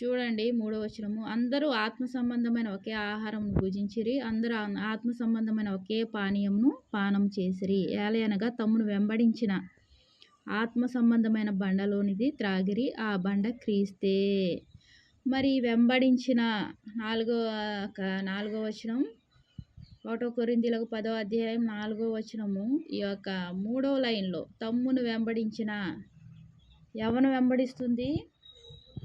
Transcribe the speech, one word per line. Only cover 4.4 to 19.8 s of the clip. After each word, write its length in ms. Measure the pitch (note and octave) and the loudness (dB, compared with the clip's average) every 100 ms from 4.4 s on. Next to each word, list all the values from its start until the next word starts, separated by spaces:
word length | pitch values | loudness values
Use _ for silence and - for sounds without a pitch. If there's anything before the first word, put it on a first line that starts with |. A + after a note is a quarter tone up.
| A#3 | 0
ఆ-, 240 | A#3 G#3 G3 | -2 -2 -4
ఆత్మ 340 | G#3 A3 A#3 | -2 -2 -4
సంబంధమైన 560 | A#3 A3+ A3+ A3 A3 G#3 | -2 0 0 0 0 -2
ఒకే 340 | F#3+ F#3+ A3 | -4 -2 -2
పానీయమును 760 | A3+ A3 G3 G3+ G3+ G3+ C4 B4+ - | -2 -2 0 2 2 4 4 2 -4
పానం 320 | G#3+ G3 G3+ G3+ | 0 2 4 2
చేసిరి. 680 | G3+ F#3 F#3+ F#3+ G3 F3 | 2 0 0 0 2 2
ఏలయనగా 540 | G#3 G#3 A3+ A3 G3 A3+ | 0 0 0 2 0 0
తమ్మును 360 | A#3+ A3 A3+ | 0 2 2
వెంబడించిన 760 | G#3+ G3+ G#3 A3 A#3 A3 A3 F#3 F#3 _ _ _ _ _ - _ - | 2 2 2 4 4 4 0 0 -4 _ _ _ _ _ -20 _ -6
ఆత్మ 360 | G3+ A#3 A#3+ B3 | -2 0 0 0
సంబంధమైన 640 | B3 A#3 A#3 A3 A3 G#3+ | 4 4 6 4 2 0
బండలోనిది 800 | F#3+ G3 F#3+ G3+ G3+ G3+ G3 C4 | 0 0 0 2 0 0 0 -2
త్రాగిరి, 640 | - G#3 F#3+ F#3+ G#3 C4+ - | 0 0 0 0 0 -2 -2
ఆ 160 | A3 G3+ | -2 0
బండ 320 | F#3 G3+ G#3 | 0 0 0
క్రీస్తే." 680 | B3 - G3+ G3+ - G3 G3 G3 G3 F3+ - - - _ - _ _ B3+ | -2 0 0 0 -2 0 2 2 2 0 -2 -8 -20 _ -20 _ _ -2
మరి 320 | C4+ C4+ C4 | 2 2 2
వెంబడించిన 800 | A#3+ A#3 A#3+ B3+ C4 B3+ B3+ A#3 A#3 G#3+ - - G#3+ A3 | 2 4 6 6 6 4 4 2 2 0 -4 -8 -12 -8
నాలుగో, 480 | A3 A3+ A3+ A#3 A3+ G#3+ G#3+ G#3 G3 | -2 -2 0 0 0 -2 -4 -4 -6
క-, 340 | - F#3+ F#3+ | -4 -4 -2
నాలుగో 400 | G3 G3 G#3+ A3 | -2 -4 -4 -4
వచనం, 420 | A3 G#3+ A3+ A#3+ G#4 A4+ _ _ _ - - - | -4 -6 -4 -2 -2 -6 _ _ _ -20 -18 -20